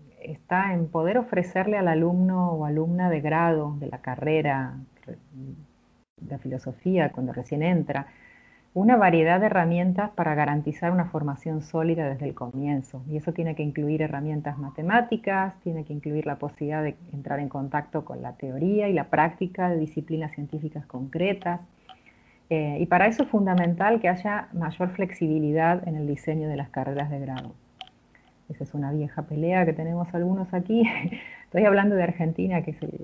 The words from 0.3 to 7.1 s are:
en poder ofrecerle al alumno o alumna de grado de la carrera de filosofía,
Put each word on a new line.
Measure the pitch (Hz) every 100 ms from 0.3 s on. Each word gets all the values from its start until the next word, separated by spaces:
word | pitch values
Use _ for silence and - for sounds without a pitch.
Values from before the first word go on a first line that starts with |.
| 151 - 180 196
en | 175 160
poder | 165 165 226
ofrecerle | 233 180 180 185 190 208
al | 185
alumno | 160 165 180 185 185 180
o | 160 151
alumna | 151 165 175 180
de | 160
grado | 147 156 170 160 147 147
de | 147
la | 131
carrera | - 127 143 156 147 135 127 131 135 _ - 120 - 135 135 151 147 _ _ _ _ _
de | - 139
filosofía, | 131 131 - 127 185 185 147